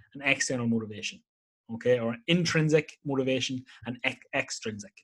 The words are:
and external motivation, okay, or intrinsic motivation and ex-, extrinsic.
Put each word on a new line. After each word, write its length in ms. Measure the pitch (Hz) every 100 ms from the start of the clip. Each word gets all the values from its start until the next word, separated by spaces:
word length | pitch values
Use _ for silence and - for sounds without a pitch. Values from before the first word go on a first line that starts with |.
| -
and 100 | 135
external 440 | 139 135 - 127 117
motivation, 520 | 117 107 104 101 - _ _ _ _ _
okay, 240 | 113 123 123
or 180 | 117 117 -
intrinsic 680 | 170 165 165 156 156 151 - 147
motivation 580 | 135 131 131 127 127 - - -
and 100 | 123
ex-, 240 | 131 - - 139
extrinsic. 580 | - - 113 104 101 -